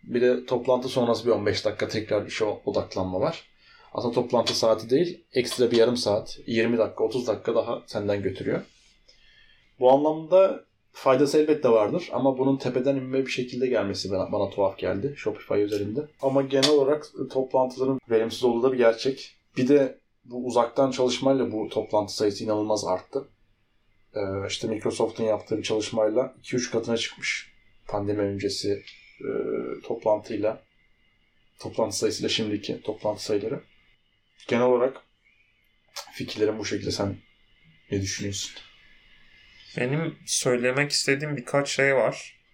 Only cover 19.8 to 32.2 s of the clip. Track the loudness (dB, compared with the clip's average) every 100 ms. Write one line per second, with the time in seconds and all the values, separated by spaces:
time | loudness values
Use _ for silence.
19.8 | 4 -2 _ _ -14 -8 0 2 2 2
20.8 | 0 2 0 2 2 2 2 -2 -2 -4
21.8 | 0 -2 -2 0 0 0 -2 -2 0 -2
22.8 | 0 -2 -2 -8 -8 _ _ _ _ _
23.8 | _ _ _ -6 -4 -4 -6 -6 -6 -4
24.8 | -4 -2 -4 -2 -2 -2 -2 -6 -2 -2
25.8 | -2 0 2 2 -2 -6 -6 -4 -2 -4
26.8 | -2 -2 -4 -6 -6 -6 -8 _ _ _
27.8 | -8 -4 -2 0 -2 -2 -4 -2 -4 -4
28.8 | -6 -20 -20 _ -6 -4 -2 -4 -4 -8
29.8 | -6 -4 0 0 -2 -2 -2 -4 _ _
30.8 | _ _ _ _ _ _ _ _ -10 -2
31.8 | -2 0 -2 -2